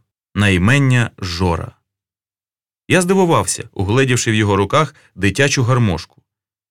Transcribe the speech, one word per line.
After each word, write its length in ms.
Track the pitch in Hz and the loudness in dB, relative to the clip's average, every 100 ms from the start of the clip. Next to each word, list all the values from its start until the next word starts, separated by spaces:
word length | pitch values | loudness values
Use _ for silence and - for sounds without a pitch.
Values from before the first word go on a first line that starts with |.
| _ _ _ | _ _ _
на 140 | 98 104 | -2 2
імення 640 | 92 95 139 135 123 117 - | 2 2 2 2 2 0 -6
Жора. 540 | 92 85 92 82 - - _ _ _ _ _ _ _ _ _ _ - | -10 -4 -2 -2 -8 -16 _ _ _ _ _ _ _ _ _ _ -2
Я 140 | 170 | 0
здивувався, 680 | 180 196 175 135 90 - - | 2 2 2 2 0 -6 -10
угледівши 580 | - 95 123 131 120 - | -6 -2 0 0 0 0
в 40 | |
його 220 | 107 104 98 | 0 2 0
руках 380 | 98 135 - - _ | 0 0 -2 -6 _
дитячу 480 | - 98 98 139 143 | -4 -2 0 0 0
гармошку. 600 | 117 127 113 80 - _ _ _ _ _ _ | 0 0 0 -2 -8 _ _ _ _ _ _